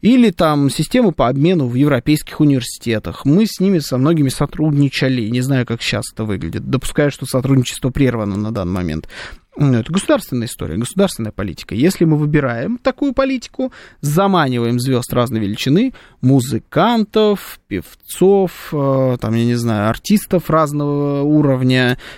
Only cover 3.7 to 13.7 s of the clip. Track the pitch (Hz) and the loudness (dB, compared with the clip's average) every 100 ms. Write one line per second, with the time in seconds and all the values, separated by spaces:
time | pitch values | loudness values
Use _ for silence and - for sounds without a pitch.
3.7 | 180 147 127 139 165 139 - 143 - 156 | 0 -2 0 2 2 0 0 -4 -2 0
4.7 | 143 143 - 131 127 107 123 131 135 123 | 2 0 0 -2 0 -2 -2 0 -2 -2
5.7 | 117 - 104 - - 110 98 85 101 - | -4 -4 -4 -6 -6 -6 -4 -6 -8 -4
6.7 | 131 - - 143 - 131 131 131 135 123 | -4 -2 0 0 -2 -4 -2 2 2 0
7.7 | - 131 131 131 120 101 98 107 113 90 | -2 -4 0 0 0 -2 -4 -4 -4 -4
8.7 | 95 87 78 - - - - _ - 143 | -4 -4 -6 -8 -14 -18 -20 _ -2 0
9.7 | 120 113 180 - 285 - 123 117 - - | 2 0 -2 0 0 -2 -6 -6 -8 -8
10.7 | 90 120 185 196 - 107 - 101 - - | -6 -4 0 -2 -2 -8 -6 -8 -8 -8
11.7 | 104 156 - 165 151 151 147 135 117 135 | 0 0 2 2 2 2 0 0 -4 -6
12.7 | 247 269 254 285 247 269 262 - - 254 | -4 -4 -2 -2 0 -2 -2 -8 -8 -8